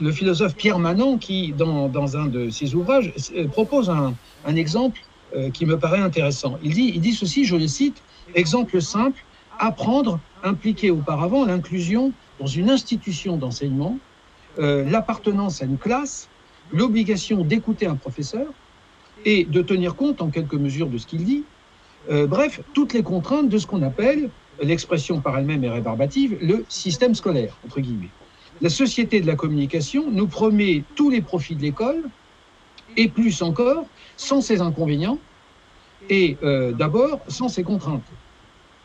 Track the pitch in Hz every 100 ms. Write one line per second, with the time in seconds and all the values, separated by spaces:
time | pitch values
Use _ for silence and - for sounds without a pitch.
0 | 151 147 190 165 202 139 214 185 170 190
1 | 269 247 - 190 170 147 160 151 139 135
2 | 143 143 151 123 117 110 143 156 180 269
3 | 190 - - - 160 208 214 285 190 160
4 | 135 123 - - 143 160 156 196 254 -
5 | - - - 139 135 135 160 160 165 190
6 | 190 160 143 139 135 127 151 165 254 170
7 | 185 220 185 269 247 175 156 - 277 -
8 | - - - 175 165 240 233 185 147 208
9 | 254 262 - - - - 226 - 196 269
10 | 233 170 - - 190 196 214 - 208 160
11 | 143 151 170 269 240 180 147 185 170 220
12 | 269 - _ - 139 135 202 269 - 233
13 | - 156 190 170 127 120 143 131 160 262
14 | - _ _ - - - 147 143 135 220
15 | 220 220 214 202 202 151 131 135 208 254
16 | 285 - - _ - - - 151 240 220
17 | 202 196 - 208 160 226 220 220 190 143
18 | - 139 139 220 302 - _ _ _ _
19 | - - 208 202 165 160 175 190 175 -
20 | 285 - 165 165 151 147 143 135 156 120
21 | - 160 180 285 302 _ _ _ _ -
22 | - 147 147 185 294 - - 277 277 233
23 | 156 180 - 294 277 208 160 190 135 131
24 | 233 302 262 - _ - 147 165 - 170
25 | - 160 143 135 139 151 123 117 110 110
26 | 139 269 269 196 165 220 - - 185 151
27 | 247 220 196 147 110 - 120 143 127 110
28 | 87 - - - - - 170 156 262 -
29 | 233 214 160 156 160 147 139 165 143 277
30 | 311 196 202 - 220 208 202 151 143 -
31 | 294 247 151 175 - 160 147 143 233 330
32 | 294 - _ _ _ _ _ - - 226
33 | 226 - 233 160 170 156 240 311 302 -
34 | - - - 277 - 208 175 151 160 147
35 | 185 294 - _ _ _ _ - - -
36 | 196 196 170 139 147 135 127 117 151 214
37 | 277 294 - 143 247 196 175 202 139 139
38 | - - - - - - _ _